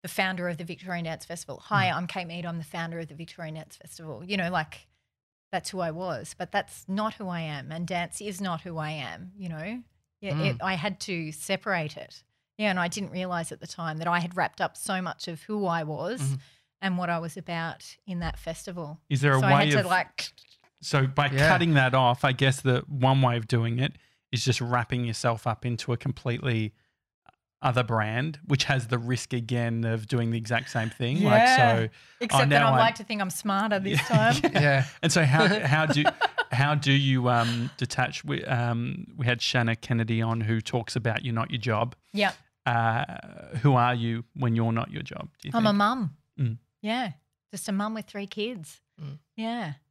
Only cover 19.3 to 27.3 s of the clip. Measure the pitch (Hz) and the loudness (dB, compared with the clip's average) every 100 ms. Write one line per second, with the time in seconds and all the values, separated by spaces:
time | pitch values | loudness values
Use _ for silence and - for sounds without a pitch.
19.3 | 135 131 143 147 143 - 185 - - - | 6 6 6 6 4 4 2 0 -8 -10
20.3 | - _ _ _ _ - 147 131 135 143 | -12 _ _ _ _ -2 2 2 2 2
21.3 | 135 151 180 170 147 131 131 123 123 139 | 4 6 6 6 4 4 4 4 4 0
22.3 | 127 135 135 131 123 - 143 127 135 127 | 4 2 2 2 0 0 0 4 6 4
23.3 | 120 110 117 117 117 139 - _ _ _ | 2 0 0 2 0 -2 -4 _ _ _
24.3 | 117 127 117 120 123 113 123 120 110 123 | -2 0 0 2 0 0 -2 -2 0 -2
25.3 | 113 123 107 123 117 - 117 135 - 123 | 0 -2 -4 -4 -4 -2 -2 -4 -4 -4
26.3 | 117 127 113 107 _ _ _ _ _ _ | -2 0 0 -2 _ _ _ _ _ _